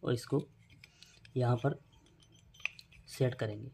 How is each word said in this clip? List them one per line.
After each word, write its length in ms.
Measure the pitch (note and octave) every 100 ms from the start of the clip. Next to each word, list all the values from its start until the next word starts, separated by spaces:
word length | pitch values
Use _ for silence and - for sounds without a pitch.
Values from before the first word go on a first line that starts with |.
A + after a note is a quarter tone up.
और 120 | -
इसको 280 | B2 - C#3 D3 - - - - - - - - -
यहाँ 200 | A#2+ A#2+
पर 220 | C#3 - - - - - - - - - - - - - -
set 260 | - B2+
करेंगे। 360 | A#2+ A2 G#2 A#2